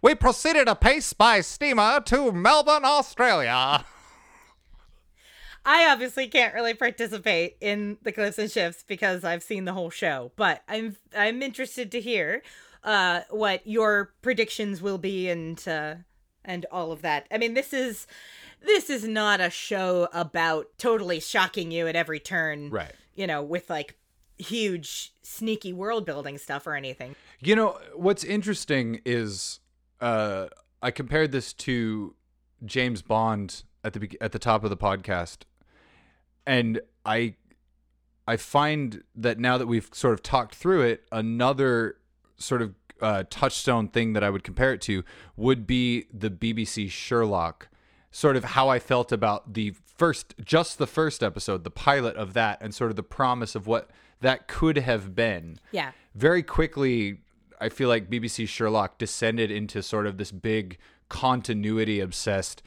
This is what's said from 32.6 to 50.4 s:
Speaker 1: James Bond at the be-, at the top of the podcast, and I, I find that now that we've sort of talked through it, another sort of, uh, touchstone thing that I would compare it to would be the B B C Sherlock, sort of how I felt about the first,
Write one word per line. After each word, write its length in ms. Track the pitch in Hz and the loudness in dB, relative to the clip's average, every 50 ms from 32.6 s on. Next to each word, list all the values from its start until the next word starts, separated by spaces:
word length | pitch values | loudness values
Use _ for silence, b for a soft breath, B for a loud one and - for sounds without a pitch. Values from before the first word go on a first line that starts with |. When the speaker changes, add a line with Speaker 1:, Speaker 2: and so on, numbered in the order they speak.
| 123 | -16
Speaker 1:
James 380 | 107 - 131 127 123 120 98 | -6 -2 -2 0 0 -2 -6
Bond 640 | - - 113 110 113 113 110 104 101 92 - - - _ _ _ _ | -2 0 0 2 2 2 0 0 -4 -6 -10 -14 -18 _ _ _ _
at 80 | 110 | -8
the 80 | 101 104 | -6 -6
be-, 220 | 101 98 - - | -8 -8 -10 -6
at 100 | - 110 | -8 -6
the 80 | - - | -6 -4
top 240 | - 120 110 107 101 | 2 2 2 4 4
of 60 | 107 | 0
the 80 | 98 87 | -2 0
podcast, 600 | - 101 98 98 92 - 98 90 87 82 - - - _ _ _ b b b b b b b b b b b b b b _ _ _ | 0 0 0 0 -2 -4 -2 -2 -2 -6 -10 -20 -20 _ _ _ b b b b b b b b b b b b b b _ _ _
and 340 | - 135 127 120 113 110 117 - _ _ _ _ | 0 2 2 2 2 0 -4 -6 _ _ _ _
I, 300 | - 110 113 120 117 101 _ _ _ _ _ _ _ _ _ _ _ _ _ _ _ _ _ _ | -2 0 0 0 -2 -4 _ _ _ _ _ _ _ _ _ _ _ _ _ _ _ _ _ _
I 120 | - 117 110 | -4 -4 -4
find 680 | - - - 143 147 151 151 151 143 123 107 98 - _ _ | -4 0 2 2 2 2 0 -2 -4 -6 -6 -10 -16 _ _
that 220 | 110 110 120 113 110 | -2 -2 -2 0 2
now 200 | 120 123 127 127 | 2 2 2 2
that 100 | 131 113 | 2 0
we've 220 | 117 113 104 - | 0 0 -2 -4
sort 220 | - - - 131 113 | -12 0 2 2 2
of 100 | 101 - | 2 -2
talked 320 | - - 135 120 107 - | 0 0 0 0 0 -10
through 280 | - - 175 190 175 131 | -4 0 2 4 4 4
it, 200 | 120 113 - _ _ | 2 2 -2 _ _
another 840 | - 110 110 113 113 120 123 127 139 131 139 131 123 117 113 107 - _ _ _ _ _ _ _ _ _ | -6 -4 -2 -2 0 2 2 2 2 2 2 2 2 2 0 -2 -4 _ _ _ _ _ _ _ _ _
sort 240 | - - 127 120 | -6 -4 -2 -2
of, 120 | 117 107 95 _ _ _ - _ | -2 -4 -6 _ _ _ -10 _
uh, 220 | - 110 104 98 95 - | -2 0 0 0 -2 -6
touchstone 600 | - - - 135 - - - - 123 117 107 98 | -4 0 0 0 0 -2 0 2 2 2 2 0
thing 240 | - 120 117 113 110 | 0 0 0 0 0
that 100 | 107 101 | 0 0
I 60 | 101 | 0
would 140 | 98 98 - | 0 -2 -6
compare 280 | - 92 - 127 131 131 | -6 0 2 2 2 2
it 80 | 95 - | 0 -2
to 200 | - 104 95 90 B B B B B B | -4 -4 -4 -4 B B B B B B
would 320 | - 107 127 131 123 110 92 | -2 2 2 2 2 2 -2
be 380 | 127 127 123 123 120 120 - _ - | 0 0 2 2 0 -2 -4 _ -12
the 160 | 104 98 110 | -6 -6 -6
B 240 | 95 85 - 113 113 | -6 -4 -4 -4 -2
B 100 | 110 110 | -2 -4
C 220 | 101 - - 104 95 | -4 -4 -6 -6 -6
Sherlock, 800 | 87 - - - 127 117 117 107 101 90 85 85 78 _ - _ b b b b b b b b | -6 -10 -6 -2 0 0 2 2 2 0 -2 -2 -4 _ -20 _ b b b b b b b b
sort 240 | _ - - 151 135 127 | _ 2 4 4 4 4
of 60 | 117 | 0
how 260 | 120 - 131 131 135 | 0 2 2 4 4
I 100 | 131 123 | 4 2
felt 320 | - - 135 123 120 - | 2 2 2 2 2 2
about 420 | - 107 104 110 104 104 - - 104 | 0 0 2 0 0 -2 -6 -10 -6
the 180 | 110 110 104 92 _ _ _ _ _ | -4 -4 -4 -6 _ _ _ _ _
first, 360 | 165 170 143 - - _ - - | 2 2 2 -2 -8 _ -18 -20